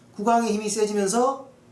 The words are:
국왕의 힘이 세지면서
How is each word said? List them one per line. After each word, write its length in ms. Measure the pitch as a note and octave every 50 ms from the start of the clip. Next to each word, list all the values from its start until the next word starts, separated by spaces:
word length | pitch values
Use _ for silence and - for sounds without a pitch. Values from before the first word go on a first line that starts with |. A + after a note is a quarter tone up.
| - - -
국왕의 380 | - G3 A#3 A#3 A#3 A3+ G#3+ G#3
힘이 160 | G#3+ A3 G3+
세지면서 800 | G3+ A3 G#3 G#3 G#3 G3+ G3 G3 A3 A#3+ B3+ C4+ C4+ - - - - - _ -